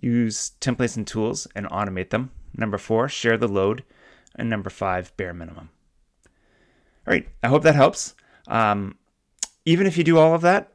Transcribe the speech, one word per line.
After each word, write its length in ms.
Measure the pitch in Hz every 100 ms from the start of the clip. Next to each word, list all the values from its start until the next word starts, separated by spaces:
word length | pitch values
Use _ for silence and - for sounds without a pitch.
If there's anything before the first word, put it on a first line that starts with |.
use 520 | 123 117 113 110 - _
templates 360 | - 120 123 113
and 100 | 104
tools 400 | 110 110 - -
and 120 | 101 101
automate 440 | 90 101 92 92
them. 200 | 113 131 - - -
Number 220 | 110 98
four, 300 | - 113 131
share 280 | - 120 113
the 120 | 110
load. 360 | 98 98 117 - _ _ _ _ -
And 120 | 117
number 180 | 110 98
five, 480 | - 98 92 90 _
bare 160 | 92
minimum. 380 | 87 82 82 80 _ _ _ _ _ _ _ _ _ _ _ _ _ -
All 60 |
right, 120 | 87 - -
I 60 | 117
hope 140 | 143
that 120 | 160
helps. 400 | 143 135 - - - _ _ -
Um, 520 | 113 110 104 98 - _ _ _ _ - _
even 220 | - 170 196
if 100 | 165
you 80 |
do 140 | 165 165
all 160 | 160
of 80 | 165
that 300 | 175 196 -